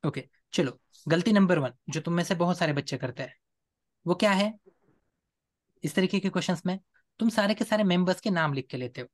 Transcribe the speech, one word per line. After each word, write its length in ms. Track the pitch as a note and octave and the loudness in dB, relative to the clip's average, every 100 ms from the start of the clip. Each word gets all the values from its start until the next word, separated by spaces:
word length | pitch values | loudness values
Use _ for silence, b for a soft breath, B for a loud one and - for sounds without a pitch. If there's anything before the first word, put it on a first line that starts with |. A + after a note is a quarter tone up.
ओके, 240 | D#3 C#3+ - _ _ | -4 -6 -14 _ _
चलो, 260 | - C#3 - _ - - | -2 -2 -4 _ -14 0
गलती 240 | E3 G3+ | 0 4
number 260 | G#3 F#3+ E3+ | 4 6 4
one 140 | C3 - - | 0 -6 -10
जो 120 | D3+ | -8
तुम 140 | D#3 | -2
में 80 | E3+ | -2
से 100 | E3+ | 0
बहुत 240 | F#3 F3 F3 | 0 0 2
सारे 140 | D#3+ | 0
बच्चे 240 | D3 C#3+ - | -2 -4 -6
करते 240 | C3 B2+ | -6 -8
हैं, 120 | C3 - _ _ _ _ _ _ E3+ | -12 -14 _ _ _ _ _ _ -4
वो 80 | |
क्या 160 | F3 G#3 | 2 2
है? 220 | F#3+ G#3 A3 - _ _ _ _ _ _ _ _ _ _ _ | 4 0 -4 -20 _ _ _ _ _ _ _ _ _ _ _
इस 100 | D3+ | -4
तरीके 260 | - F#3 G3+ | 0 0 0
के 100 | F#3+ | -2
questions 320 | F#3 D#3+ E3+ F#3 | -2 -2 -4 -2
में 120 | G3 _ _ _ _ | -6 _ _ _ _
तुम 80 | A3+ | 0
सारे 260 | A3 G3+ | 2 0
के 100 | G#3+ | 0
सारे 200 | A3 G#3+ | 0 2
members 360 | G3+ F3+ F#3 F#3 | 4 4 2 0
के 100 | A#3 | 0
नाम 220 | F3 D#3 | 0 0
लिख 140 | C3+ C3 | -2 -6
के 100 | B2+ | -10
लेते 240 | B2 C3 | -10 -10
हो 60 | B2 | -14